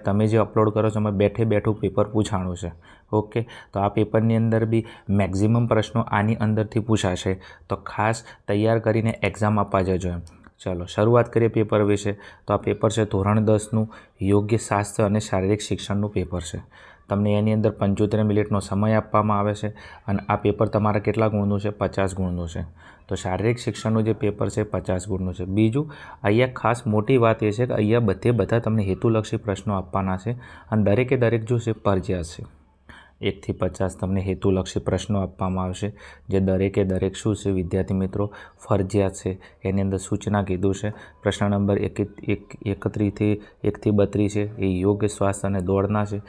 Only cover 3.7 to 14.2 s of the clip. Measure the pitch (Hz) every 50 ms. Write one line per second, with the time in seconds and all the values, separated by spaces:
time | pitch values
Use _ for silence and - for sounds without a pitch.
3.7 | - 98 98 101 - 113 107 - - 113 110 113 113 113 113 113 113 110 113 110
4.7 | 113 113 110 - - - - - 98 101 98 90 92 95 104 110 117 117 120 113
5.7 | 117 110 104 - - 120 113 - - 104 101 107 113 - 107 107 110 107 107 104
6.7 | - 117 104 110 110 104 - 95 90 87 - 95 92 92 - - - - - -
7.7 | 101 - - - - - 104 110 117 - - - - - _ - 101 104 107 110
8.7 | 113 113 104 110 107 113 107 113 - - - 101 - - 107 104 107 104 101 -
9.7 | - 98 92 92 95 87 90 90 87 85 82 - - - - - - - - -
10.7 | 90 87 87 - - - 104 113 120 120 117 - - 113 117 110 - 113 107 104
11.7 | 113 104 104 101 104 101 - 101 98 - - - - - _ - 101 98 - -
12.7 | 101 - - 113 101 110 107 101 - - 95 101 107 110 107 107 107 104 - -
13.7 | - 110 110 110 - - - - _ -